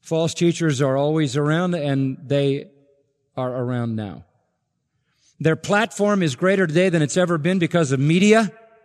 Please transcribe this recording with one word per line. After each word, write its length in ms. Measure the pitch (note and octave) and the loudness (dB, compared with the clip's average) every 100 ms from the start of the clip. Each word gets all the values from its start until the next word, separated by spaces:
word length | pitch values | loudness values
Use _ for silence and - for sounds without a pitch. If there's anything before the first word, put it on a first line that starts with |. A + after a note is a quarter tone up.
False 340 | - D#3+ E3 - | -4 -2 -2 0
teachers 460 | E3+ E3 E3 C3 | 0 2 0 0
are 160 | C#3 C3+ | 0 0
always 380 | D3 D#3 D3+ C3 | 0 0 0 0
around, 380 | D3 D#3 F3+ | 0 0 -2
and 440 | F3 C#3+ C3+ C3+ C3+ | -2 -2 -2 -2 -6
they 460 | B2+ C#3+ C#3 C#3 - _ _ _ _ _ _ - | -2 0 0 -2 -6 _ _ _ _ _ _ -8
are 160 | B2+ | -6
around 440 | B2 B2 B2 A#2+ A2 | -4 -4 -4 -4 -6
now. 300 | G#2 D2 - _ _ _ _ _ _ _ _ _ _ _ | -8 -14 -20 _ _ _ _ _ _ _ _ _ _ _
Their 160 | D3+ D#3+ | 0 0
platform 680 | - G3+ A3+ - G3+ G3+ | 0 0 0 -2 0 2
is 140 | E3 A#2+ | 0 0
greater 320 | F#3 G3 F3+ | 0 2 2
today 220 | D#3 F#3 | 2 2
than 120 | E3+ | 2
it's 160 | D3 F#3 | 0 0
ever 220 | F3+ E3+ | 0 0
been 180 | D3+ F#3+ | 0 0
because 340 | E3 F3 D3 | 0 0 0
of 80 | C3+ | 2
media. 520 | C#3+ E3+ G#3 G#3+ G#3+ - - _ | 2 4 6 4 2 -6 -20 _